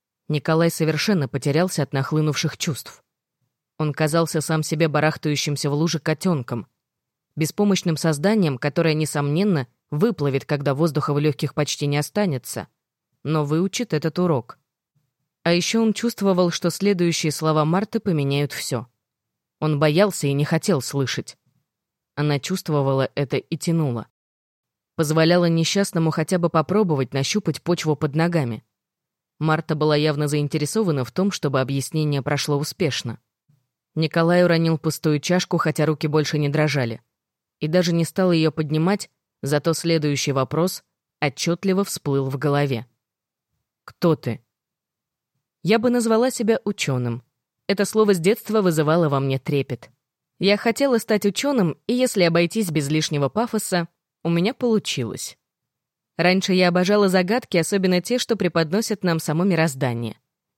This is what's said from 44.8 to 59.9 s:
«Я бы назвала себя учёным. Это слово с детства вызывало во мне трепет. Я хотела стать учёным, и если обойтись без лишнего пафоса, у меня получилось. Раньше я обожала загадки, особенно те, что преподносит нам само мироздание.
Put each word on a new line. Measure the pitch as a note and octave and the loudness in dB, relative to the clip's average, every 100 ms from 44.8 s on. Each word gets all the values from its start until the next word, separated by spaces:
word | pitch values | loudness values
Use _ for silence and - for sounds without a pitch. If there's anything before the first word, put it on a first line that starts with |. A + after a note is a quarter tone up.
| _ _ _ _ _ _ _ _ | _ _ _ _ _ _ _ _
«Я | E3 A3+ | 0 2
бы | A#3+ | 2
назвала | A#3+ A3+ A3 B3+ | 0 2 2 0
себя | - A3 A3+ | 0 0 0
учёным. | - G3+ - B2+ A#2+ A#2+ - _ _ _ - | -2 -4 -2 -2 -2 -6 -10 _ _ _ -4
Это | G3 | -2
слово | G3 A3 G#3 | 0 2 4
с | F#3+ | 4
детства | E3 B3 - G#3+ | 2 0 0 2
вызывало | F#3 D#3+ D3 E3 D#3 | 2 2 2 4 2
во | C#3 | 2
мне | C3+ C3+ | 0 -2
трепет. | - C#3+ C3+ B2+ - _ _ _ _ _ | -2 -2 -2 -8 -12 _ _ _ _ _
Я | F#3+ G#3 | 0 2
хотела | A#3 A3+ C#4 A#3 | 0 0 2 2
стать | - G#3+ | 0 0
учёным, | G3+ - C#4 C4+ F3 - - | 0 0 0 2 0 -2 -2
и | |
если | B3 B3+ G#3 | 0 0 2
обойтись | E3+ E3+ E3+ A3 F#3+ | 2 2 0 -2 -2
без | D#3 C#3 | -2 0
лишнего | D#3 D#3 D3 C#3 | -2 0 -2 -2
пафоса, | G#3 A#3 A3 - F3+ E3 _ _ _ | -2 -2 -4 -2 -2 -4 _ _ _
у | E3+ | -2
меня | E3+ F#3+ | 0 0
получилось. | - B3 A3 - - A2+ - - - _ _ _ _ _ _ _ - | 0 0 0 0 -4 -6 -8 -12 -16 _ _ _ _ _ _ _ 0
Раньше | E3+ F#3+ F#3 | 2 2 2
я | F#3 F3+ | 2 4
обожала | F3 F3+ G#3 G3 | 4 4 4 4
загадки, | F#3 F3+ A#3+ - F3 | 2 2 -2 0 -2
особенно | D#3+ G3+ F#3 F3+ | 0 0 2 0
те, | - A#3+ | 0 -4
что | - | -2
преподносит | A3 F3+ E3 D#3 G3 A#3 G#3 | -2 0 0 0 -2 -2 -2
нам | F#3 D#3+ | 0 0
само | - D#3 | 0 0
мироздание. | F#3+ E3 D#3+ C3 C3 | 2 2 0 0 -4